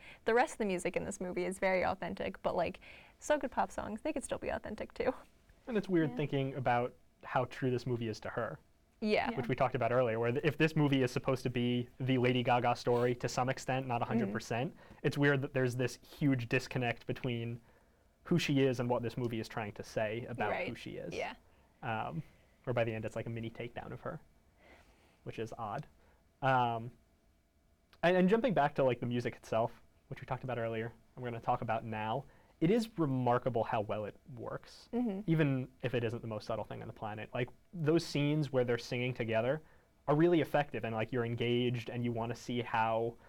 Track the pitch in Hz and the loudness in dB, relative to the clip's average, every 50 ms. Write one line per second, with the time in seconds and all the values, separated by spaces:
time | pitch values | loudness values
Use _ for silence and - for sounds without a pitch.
0 | - - - - - 226 226 240 254 - - - 220 196 185 175 - 180 - 170 | -14 -20 -20 -6 0 2 4 4 4 2 0 -4 -2 0 0 0 -2 -2 -2 -2
1 | 170 175 - - 185 180 175 175 180 180 190 - 196 190 190 180 - 160 190 - | -4 -4 -6 -6 -6 -4 -2 -2 -2 -2 -2 0 0 2 2 2 2 0 0 -2
2 | 180 175 196 - - 196 190 - - - - - - - 196 - - - - - | -4 -8 -6 -4 -6 -6 -6 -4 -4 -2 0 0 0 -2 -4 -8 -16 -20 -20 -20
3 | - - - _ - - 302 285 285 240 - 226 196 196 - - - - 214 220 | -20 -20 -20 _ -2 0 0 0 0 -4 -2 -2 -2 -2 -4 -8 -8 -8 -8 -6
4 | - 302 311 277 - - - - - - - - - - 214 - - - - - | -6 -4 -4 -4 -6 -6 -8 -6 -4 -4 -4 -4 -6 -8 -10 -10 -10 -12 -6 -2
5 | - - 262 - - - _ _ _ _ - _ _ - 233 202 - 190 180 165 | -2 -2 -2 -2 -10 -20 _ _ _ _ -20 _ _ -4 -2 -2 0 2 2 2
6 | 160 143 - - 147 139 143 139 135 135 131 139 117 123 120 123 123 123 - - | 2 2 0 -2 -2 0 0 0 0 -2 -4 -2 0 2 2 2 2 0 -6 -12
7 | - _ _ _ - - - 135 123 - - - 135 127 123 120 - 131 120 113 | -20 _ _ _ -12 -2 0 0 0 0 -4 -2 0 0 0 0 0 -2 -2 -2
8 | 117 110 107 - - - - 123 113 - - - _ _ _ _ _ _ _ - | -2 -4 -6 -6 -8 -6 -4 -4 -4 -4 -6 -10 _ _ _ _ _ _ _ -4
9 | 220 214 214 - - 120 113 - 117 - 131 - 135 117 - 123 117 113 120 127 | 0 2 2 2 2 0 -2 -2 0 0 2 2 2 2 2 0 0 4 4 4
10 | 127 113 110 113 117 120 120 139 - 151 - - 156 156 - 156 147 135 139 135 | 4 4 2 2 2 2 0 2 2 0 2 4 2 2 4 4 4 4 6 4
11 | 127 123 - 139 - 135 131 - - 127 120 123 120 120 123 123 120 - - - | 4 4 2 0 0 0 0 0 0 -2 0 2 2 2 2 0 -2 -4 -6 -6
12 | 135 127 131 127 120 123 123 127 120 123 120 123 120 120 120 - - 123 120 120 | 0 2 2 4 4 4 4 4 4 4 4 4 4 2 0 2 2 2 2 4
13 | 120 123 123 - - 120 - 135 123 131 135 - - - 127 131 135 131 120 120 | 4 2 2 0 -2 -2 0 0 0 0 -2 -2 -2 -2 -2 -2 0 -2 -2 -2
14 | 123 - - 233 208 196 208 220 - - 117 117 135 180 - - - - - - | 0 0 0 0 0 0 -2 -6 -4 -2 -2 -2 -2 -2 -6 -10 -20 -20 -20 -2
15 | - 151 - 147 143 143 143 135 135 - - 131 131 123 117 127 127 117 - - | -2 -2 2 4 4 6 4 4 0 0 0 2 2 2 2 0 -2 -2 -2 -6
16 | - - - - 156 139 135 123 117 - 135 127 - - - 131 123 120 120 - | -18 -20 -6 2 4 4 4 4 0 0 0 0 0 0 -2 -2 0 0 -2 -4
17 | - - 123 - - 127 120 117 117 117 117 117 - - - _ _ _ _ _ | -4 -8 -6 -4 -2 -2 -2 -2 -4 -6 -6 -8 -12 -18 -20 _ _ _ _ _
18 | _ _ _ _ _ - 175 160 - - 143 135 135 135 123 127 123 120 123 117 | _ _ _ _ _ 2 2 2 2 4 4 4 4 4 2 0 0 0 0 0
19 | 120 113 - 135 123 113 117 110 110 - - 117 107 104 - - 98 - - 120 | 0 -2 -4 -2 -4 -2 -2 -4 -6 -6 -6 -8 -8 -8 -8 -12 -14 -6 -4 -2
20 | 110 104 110 120 120 - 120 120 107 101 95 - - - 117 - - - 50 50 | -2 -2 -2 -6 -6 -8 -4 -4 -2 -2 -2 -2 -4 -6 -8 -10 -10 -12 -10 -10
21 | - - - - - - 254 - _ - _ _ _ _ _ _ - 127 110 110 | -10 -8 -6 -6 -6 -6 -8 -14 _ -20 _ _ _ _ _ _ -6 -4 -4 -4
22 | 120 123 156 160 - - - _ - _ _ _ - 131 120 120 117 117 110 110 | -4 -6 -6 -8 -10 -10 -18 _ -20 _ _ _ -6 -2 0 0 0 0 -2 -4
23 | 110 110 - 113 110 117 117 113 117 110 - - 117 117 - - - - 123 - | -6 -6 -6 -6 -6 -6 -6 -8 -8 -10 -10 -10 -12 -10 -10 -12 -12 -12 -12 -10
24 | - 120 - 156 - _ _ _ _ _ _ _ - - - - - - _ _ | -10 -10 -10 -10 -14 _ _ _ _ _ _ _ -20 -20 -20 -20 -20 -20 _ _
25 | _ _ _ _ - 127 - - 110 110 - - 113 104 107 151 151 - _ _ | _ _ _ _ -16 -14 -8 -8 -8 -8 -6 -8 -8 -6 -6 -8 -10 -12 _ _
26 | _ - _ _ _ _ _ - 139 131 131 127 120 120 117 113 117 127 - - | _ -20 _ _ _ _ _ -2 0 2 4 4 2 2 0 -4 -6 -10 -12 -16
27 | _ _ _ _ _ _ _ _ _ _ _ _ _ _ _ _ _ _ - - | _ _ _ _ _ _ _ _ _ _ _ _ _ _ _ _ _ _ -10 0
28 | - 170 185 185 185 185 220 233 254 254 170 165 143 143 - - 139 127 120 - | 2 2 4 6 6 4 4 4 2 2 2 4 2 2 2 4 4 4 4 2
29 | 131 120 120 123 123 120 - - - - 120 110 117 - - - - _ _ _ | -2 -2 -2 0 -2 -2 -6 -6 -8 -2 0 2 2 0 -2 -10 -20 _ _ _
30 | _ - 139 - - - 131 127 - 127 120 117 117 113 113 110 110 120 - - | _ -14 -12 -12 -6 -6 -6 -6 -4 -6 -4 -2 -2 -2 -2 -4 -4 -6 -8 -12
31 | - _ _ 131 123 123 117 113 - 135 123 - 127 113 110 113 120 113 110 107 | -20 _ _ -10 -8 -8 -8 -6 -2 -2 -2 0 0 -2 -2 -2 -2 -4 -6 -4
32 | 107 110 117 143 - - - - - _ _ - 160 165 220 240 220 - - 170 | -2 -2 -2 -4 -4 -8 -20 -20 -20 _ _ 0 2 4 4 4 2 -2 -2 -2
33 | 160 139 131 127 123 120 120 120 - 131 113 117 107 - 123 113 104 110 101 107 | 0 0 2 2 4 4 4 4 2 0 0 0 0 0 0 -2 -2 -2 -4 -4
34 | 104 98 - - _ - 131 113 107 - 131 - - - - - - - - 233 | -4 -6 -10 -14 _ -18 -14 -10 -10 -8 -8 -10 -12 -14 -20 -20 -16 -6 -4 -2
35 | 247 220 190 196 220 170 165 156 151 139 135 127 127 - - - - 117 - 120 | -2 -2 -2 -4 0 2 2 4 4 2 2 0 -2 -6 -10 -8 -6 -2 0 0
36 | 117 110 120 113 - 113 107 104 - - 113 107 104 - 120 117 113 110 - - | 0 0 -4 -4 -6 -6 -8 -8 -4 -4 -6 -6 -4 -8 -10 -12 -10 -12 -12 -10
37 | 110 104 107 107 107 - - 120 127 - - - _ _ - 170 156 147 165 165 | -10 -10 -8 -8 -10 -8 -4 -4 -4 -4 -6 -20 _ _ -8 -2 2 4 4 4
38 | - - - 143 143 147 151 156 147 131 135 127 120 120 120 117 - - 131 123 | 2 0 0 0 2 2 2 2 0 2 2 2 2 2 0 -2 -2 -4 -4 -2
39 | 123 127 123 - 117 110 110 110 113 127 147 156 - - - - _ _ _ _ | -2 -2 -2 -2 -2 0 2 2 2 2 0 -2 -4 -12 -20 -20 _ _ _ _
40 | - - 147 147 165 175 175 156 131 - - 147 139 - - 110 113 110 113 110 | 0 2 4 6 6 6 6 6 4 4 2 2 2 2 -2 -4 -4 -2 0 -2
41 | 127 - 131 123 117 117 120 117 117 120 120 120 123 120 123 117 117 - 120 120 | -2 0 0 0 0 0 0 0 2 2 4 4 4 2 0 0 -4 -6 -6 -2
42 | 120 123 117 117 113 117 113 - - - 120 120 113 - - 113 113 113 113 113 | -2 -2 -2 -2 -2 -4 -6 -8 -6 -4 -4 -4 -2 0 2 2 2 4 2 2
43 | 117 117 117 - - | 0 -2 -4 -8 -20